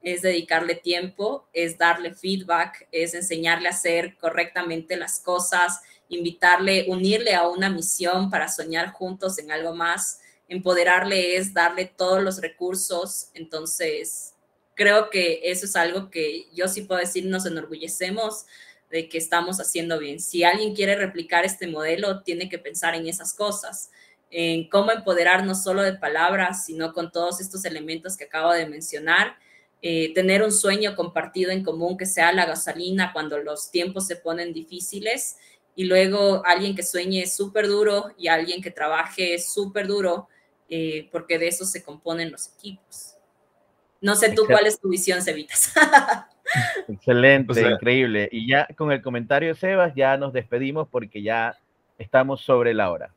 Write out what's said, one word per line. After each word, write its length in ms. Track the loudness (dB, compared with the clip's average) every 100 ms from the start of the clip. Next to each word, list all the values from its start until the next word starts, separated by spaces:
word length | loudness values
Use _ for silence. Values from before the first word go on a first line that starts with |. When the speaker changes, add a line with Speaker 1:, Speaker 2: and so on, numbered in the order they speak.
Speaker 1:
es 200 | -6 -2
dedicarle 520 | 0 0 0 0 0 -4
tiempo, 720 | -2 -2 -4 -4 -4 -4 _
es 240 | -4 -4 2
darle 360 | 2 2 -4
feedback, 760 | -8 -4 -4 0 0 0 -6 -8
es 220 | -4 -4
enseñarle 540 | -4 -6 -2 0 0 0
a 40 |
hacer 460 | -2 0 0 -2 _
correctamente 800 | -2 -2 -2 -2 -4 -6 -6 -8
las 220 | -6 -8
cosas, 640 | -2 -2 0 2 2 -2 -12 _ _
invitarle, 760 | -6 -6 2 4 4 4 2 2
unirle 480 | 0 2 2 2 2
a 120 | 2
una 220 | 2 -2
misión 600 | -2 -2 -2 0 0 0
para 160 | -2 -2
soñar 440 | -6 -4 -4 -4
juntos 440 | -6 -10 -6 -6 -6
en 140 | -6
algo 240 | -6 -6 -2
más. 460 | -2 0 -4 -8 -18 _ _
Empoderarle 920 | -4 0 2 4 4 4 0 0 0
es 160 | -2
darle 320 | 0 0 0 -8
todos 360 | -4 0 2
los 200 | 0 -4
recursos. 880 | -8 -6 -6 -4 -4 -4 -6 -10 -12
Entonces, 1000 | -16 -12 -10 -8 -4 -4 -4 -6 -10 -14 _ _ _ _ 2
creo 340 | 6 6 4
que 300 | 2 2 2 -2
eso 200 | -2 -2
es 100 | 0
algo 340 | 0 0 -6
que 360 | -4 -4 -4 -12
yo 140 | -4 -2
sí 140 | -4
puedo 180 | -4 -2
decir, 260 | -2 -4 -2
nos 200 | -2 -4
enorgullecemos 1000 | -6 -8 -12 -10 -6 -4 -4 -4 -6 -14 -20 -20 _ _
de 180 | -6 -4
que 100 | -6
estamos 420 | 0 0 0 -4
haciendo 380 | -4 -4 -2 -4
bien. 200 | -4 -8
Si 240 | -6 4
alguien 320 | 4 4 -2 0
quiere 200 | 0 2
replicar 500 | 0 -4 0 2 2
este 220 | -2 -8
modelo, 560 | -4 -2 -2 -2 -4
tiene 260 | -6 -6 -6
que 100 | -10
pensar 340 | -10 -4 -2 -2
en 120 | -6
esas 260 | -8 -8
cosas, 560 | -6 -4 -4 -8 -12 -16 _ _ _ _
en 400 | -4 -2 -2 2
cómo 220 | 2 2
empoderar 540 | 0 0 2 4 4 2
no 100 | -2
solo 260 | 0 0
de 100 | 0
palabras, 720 | -2 -2 2 2 2 0 -2 -8
sino 260 | -6 -6
con 180 | -4 -6
todos 280 | -2 -4 -4
estos 240 | -10 -8
elementos 540 | -8 -8 -8 -8 -8 -12
que 80 | -8
acabo 260 | -2 2
de 140 | 2 0
mencionar, 720 | -8 -10 -8 2 2 2 -4 _ _ _ _
eh, 320 | -4 0 0
tener 300 | 2 4 4
un 80 | 4
sueño 440 | 2 2 0 -2 -2
compartido 540 | -4 -4 -6 -4 -2
en 120 | -2
común 340 | -4 -4 -4 -4
que 80 | -4
sea 280 | 2 4
la 120 | 4 0
gasolina 680 | -2 -6 -6 -4 0 -2
cuando 240 | -2 -6 -6
los 340 | -6 -8 -4
tiempos 340 | -2 -2 -4 -8
se 100 | -6
ponen 360 | -6 -6 -6
difíciles, 840 | -10 -12 -12 -10 -6 -4 -4 -6 -10 -20 _ _
y 120 | -6 4
luego 580 | 6 6 6 4 4 4
alguien 300 | 4 4 -4
que 80 |
sueñe 420 | -4 -4 -2 -2 -2
súper 400 | -4 -2 0 0
duro 440 | 2 2 2 -2 -6
y 100 | 0
alguien 340 | 2 0 -6
que 100 | -8
trabaje 680 | -4 -2 0 -2 -2 -2 -2
súper 480 | -4 -4 -4 -4 -2
duro, 400 | 0 0 -2 -6 _ _ _ _
eh, 380 | -4 -4 -6 -8
porque 260 | -10 -2 0
de 80 | 0
eso 180 | -2 -6
se 160 | -8
componen 480 | -12 -12 -6 -4 -6
los 180 | -8 -16 _
equipos. 580 | -18 -18 _ -20 -20 _ _ _ _ _ _ _ _ _
No 140 | 0 4
sé 140 | 4
tú 100 | 4
Speaker 2:
Excel- 40 | 6
Speaker 1:
cuál 200 | 6 6
es 120 | 2
tu 100 | -2
visión, 320 | 0 0 0
Cevitas. 520 | -2 -4 -4 0 2 4
<laughs> 560 | 8 6 6 -4 -4 _ -4 0 0 -4 -10
Speaker 2:
Excelente, 640 | -4 2 6 8 8 4
Speaker 3:
O 40 | 4
sea 160 | 4
Speaker 2:
increíble. 560 | 4 2 4 4 2 -2
Y 160 | -4 2
ya 200 | 2 2 -4
con 160 | -2
el 100 | 0
comentario, 540 | -2 -6 0 2 2 -2
Sebas, 380 | 0 2 2 4
ya 220 | 4 4
nos 160 | 0
despedimos 540 | -4 -2 -2 -2 -4 -4
porque 320 | -6 -6 -6
ya 360 | -2 0 0 -4 _ _ _ _
estamos 440 | 2 4 4 -2
sobre 320 | 2 4 4
la 180 | 2 0
hora. 220 | 0 -8